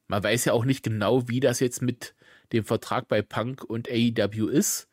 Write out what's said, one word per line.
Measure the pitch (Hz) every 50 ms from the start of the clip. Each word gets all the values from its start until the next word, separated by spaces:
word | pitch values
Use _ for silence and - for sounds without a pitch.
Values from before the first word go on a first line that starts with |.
| _ _
man | 92 104
weiß | 95 104 110 120 -
ja | 143
auch | 107 117 117
nicht | 135 131 - -
genau, | 123 110 104 104 98 123 131 123 120
wie | 117 131
das | 135 127 123 -
jetzt | 135 123 123 -
mit | 127 123 120 - - - - _ _ - - - _ _
dem | - 113 101
Vertrag | - 117 110 - - 101 123 123 -
bei | 120 107
Punk | 104 - - 117 110 123 131 - -
und | - 110 113 120 -
A | 123
E | 117 120 120 117
W | 117 101 101 107 110 107 -
ist. | - 156 208 - - - - _